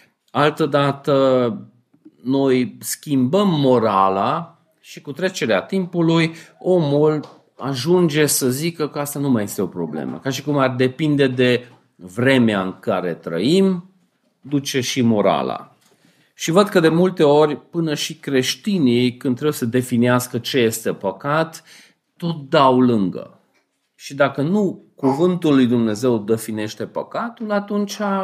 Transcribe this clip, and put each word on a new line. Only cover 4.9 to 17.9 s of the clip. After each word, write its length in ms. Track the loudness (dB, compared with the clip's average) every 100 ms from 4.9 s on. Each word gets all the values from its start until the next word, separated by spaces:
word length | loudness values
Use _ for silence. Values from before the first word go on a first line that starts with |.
| -20
cu 100 | -14
trecerea 500 | -6 -6 -4 0 0
timpului 720 | 0 -4 -4 0 2 2 0 -4 -20 _
omul 600 | 0 2 2 2 2 0 -6 -18 _ -10
ajunge 680 | -8 -4 0 2 2 2 0
să 240 | 2 0
zică 380 | -2 -4 -4 -6
că 120 | -6
asta 200 | -8 -4
nu 100 | 0
mai 140 | 0
este 180 | -2 -4
o 60 | -6
problemă. 520 | -4 -8 -6 -8 -8
Ca 60 | -6
și 140 | -6
cum 140 | -2 0
ar 180 | 0 0
depinde 520 | -2 0 0 2 2
de 400 | 2 2 2 -2 -20 _ _
vremea 640 | -12 -2 2 4 4 2
în 140 | -2 -6
care 340 | -4 -2 -4
trăim, 800 | -6 -6 -2 0 2 2 0 -8 _ _ _ _ _
duce 380 | -6 -4 -2 -4
și 220 | -4 0
morala. 640 | 2 2 2 0 -2 -8 -12 _ _ _ _ _ _
Și 180 | -12 0
văd 160 | 2 4
că 120 | 4
de 100 | 2
multe 340 | 4 0 2
ori 320 | 4 4 4 0 -8
până 240 | -6 -4